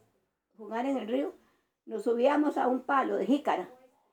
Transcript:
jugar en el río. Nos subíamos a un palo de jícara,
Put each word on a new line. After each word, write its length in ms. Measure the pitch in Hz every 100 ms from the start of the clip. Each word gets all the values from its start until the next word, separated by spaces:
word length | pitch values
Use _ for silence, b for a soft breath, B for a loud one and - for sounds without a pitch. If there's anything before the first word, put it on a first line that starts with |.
| _ _ _ _ _ -
jugar 280 | 208 226 269
en 120 | 262
el 100 | 214
río. 260 | 262 311 - _ _ _ _ -
Nos 180 | 220
subíamos 540 | 240 233 262 294 294 -
a 100 | 247
un 140 | 254
palo 360 | - 269 214 202
de 80 | 196
jícara, 420 | 277 - 175 - - - _ _